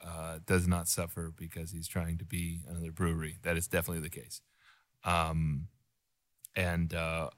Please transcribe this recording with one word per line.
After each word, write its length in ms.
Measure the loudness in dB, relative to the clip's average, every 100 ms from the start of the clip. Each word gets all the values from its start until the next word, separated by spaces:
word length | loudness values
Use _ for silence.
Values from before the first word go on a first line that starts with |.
| -12
uh, 340 | -8 -8 -4
does 240 | 4 6 6
not 200 | 4 2
suffer 440 | 0 0 -4 -6
because 360 | -8 -10 -8 -8
he's 160 | -6 -4
trying 300 | -2 0 -2
to 80 | -4
be 340 | -4 -4 -4 -6
another 240 | -6 -4
brewery. 460 | 0 2 2 -2 -4
That 140 | 0 0
is 100 | 2
definitely 360 | 0 0 -2
the 80 | -4
case. 320 | -8 -12 -14 _ _ -20 -20 _ _
Um, 640 | 2 4 4 2 2 0 -4 _ _ _ _ _ _ _ -8
and, 380 | -2 0 2 0
uh, 380 | 0 -2 -2 -4